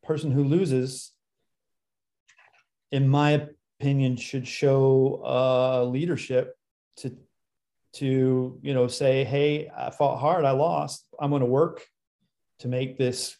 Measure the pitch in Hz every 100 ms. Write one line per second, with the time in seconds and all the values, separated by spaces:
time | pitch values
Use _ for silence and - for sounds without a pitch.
0 | - 156 151 135 139 165 180 131 127 135
1 | - _ _ _ _ _ _ _ _ _
2 | _ _ _ _ _ _ _ _ - 139
3 | 135 143 147 147 147 - _ - 139 139
4 | 131 123 - 135 120 - 143 135 135 135
5 | 131 - - 127 131 127 127 127 123 127
6 | 170 147 - 127 127 - _ _ _ -
7 | 135 - _ _ _ _ _ _ _ -
8 | 139 131 131 131 127 - 139 131 123 123
9 | 135 135 127 143 147 147 - - 64 -
10 | 143 120 143 180 139 131 160 160 147 -
11 | _ - 143 143 123 131 170 - - _
12 | _ _ _ _ _ _ 123 127 131 131
13 | 127 127 -